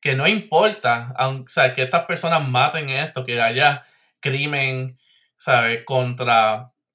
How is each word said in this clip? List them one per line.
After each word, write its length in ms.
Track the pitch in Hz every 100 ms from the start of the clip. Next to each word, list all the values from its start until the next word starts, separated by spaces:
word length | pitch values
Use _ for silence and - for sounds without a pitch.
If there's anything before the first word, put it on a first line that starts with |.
Que 140 | 143
no 120 | 131 156
importa, 840 | 214 - 160 214 - 120 117 120 131
aun, 240 | 131 135
o 60 | 127
sea, 260 | - 131
que 80 | 127
estas 240 | 127 170 -
personas 420 | 170 165 165 139
maten 400 | 127 147 160 143
esto, 380 | 135 160 - 123
que 160 | 120
haya 400 | 113 120 147 143 - _ _ _
crimen, 760 | 139 135 147 143 135 131 131 127 _ _ _ _
¿sabes?, 480 | - 123 117 117
contra, 880 | - 131 123 123 120 117 110 110 123 _ _